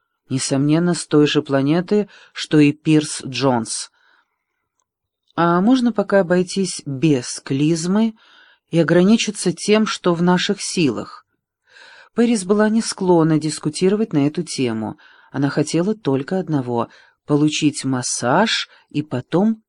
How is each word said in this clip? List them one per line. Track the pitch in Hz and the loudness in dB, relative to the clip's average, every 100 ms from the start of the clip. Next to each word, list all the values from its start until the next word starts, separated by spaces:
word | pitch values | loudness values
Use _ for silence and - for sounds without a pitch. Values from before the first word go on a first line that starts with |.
| _ _ - | _ _ -8
Несомненно, | 131 - 135 147 156 175 | -6 -2 -2 0 2 0
с | 170 - | -2 0
той | 151 147 | 2 2
же | 151 | 0
планеты, | 147 139 139 165 180 208 202 - - | -2 0 0 0 0 -2 -2 -8 -20
что | - - 156 | -16 -2 4
и | 147 | 4
Пирс | 143 160 151 147 - | 2 2 2 2 -6
Джонс. | - 123 135 123 107 - - _ _ _ _ _ _ _ _ _ _ _ _ _ _ | -10 -4 0 0 -2 -8 -12 _ _ _ _ _ _ _ _ _ _ _ _ _ _
«А | - 170 175 | -2 2 2
можно | 202 262 240 | 4 2 2
пока | 208 196 196 | -2 0 0
обойтись | 175 180 180 196 185 - - | 2 0 0 -2 -4 -6 -8
без | 131 160 135 - - | -2 2 2 -2 -10
клизмы | - 147 151 165 175 202 226 220 _ _ _ _ _ | -6 -2 0 0 0 0 0 -4 _ _ _ _ _
и | 165 | 0
ограничиться | 151 170 185 220 - 208 185 | 4 4 6 4 0 -4 -4
тем, | 170 - 214 208 | -4 0 2 0
что | - 180 | -2 -2
в | 165 | 0
наших | 175 180 - 202 | 2 2 0 -4
силах?» | - - 143 104 - - _ _ _ _ _ _ - - - | -6 -2 0 -2 -8 -16 _ _ _ _ _ _ -20 -20 -8
Пэрис | - 233 233 | 0 2 0
была | 180 208 214 | 0 2 2
не | 226 | 2
склонна | - - 185 170 160 156 | -2 -2 2 4 4 2
дискутировать | 151 - 156 - 185 208 220 | 0 -6 -6 -2 0 0 0
на | 151 143 | 0 0
эту | 165 | -2
тему. | 160 - 127 110 107 104 _ _ _ | -6 -4 -4 -4 -6 -10 _ _ _
Она | 135 143 | -4 -2
хотела | 160 147 165 180 | -2 -2 0 -2
только | 220 - 135 139 190 | -2 -2 -2 -2 -6
одного — | 156 147 123 120 113 - _ _ - | -2 -4 -2 -4 -4 -10 _ _ -2
получить | 147 151 151 151 - | 0 2 0 -2 -2
массаж | 131 127 123 - 120 156 220 - - _ _ | -4 -4 -4 -4 0 2 2 -2 -6 _ _
и | 147 | -8
потом | 147 123 - 160 214 220 | -6 -8 -2 0 0 -2